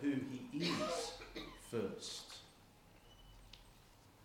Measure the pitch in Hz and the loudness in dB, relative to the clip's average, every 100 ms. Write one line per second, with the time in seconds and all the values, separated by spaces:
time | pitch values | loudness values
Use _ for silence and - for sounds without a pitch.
0 | 143 135 - 127 - 294 - - 605 494 | 6 6 4 0 -2 2 4 4 4 4
1 | 466 - - - - - - 120 98 - | 0 -2 -6 -6 -6 -8 -2 2 2 0
2 | - - - - - - - - - - | -4 -4 -6 -12 -14 -18 -20 -20 -20 -18
3 | - - - - - - - - - - | -18 -18 -16 -16 -16 -16 -16 -20 -20 -20
4 | - - | -20 -20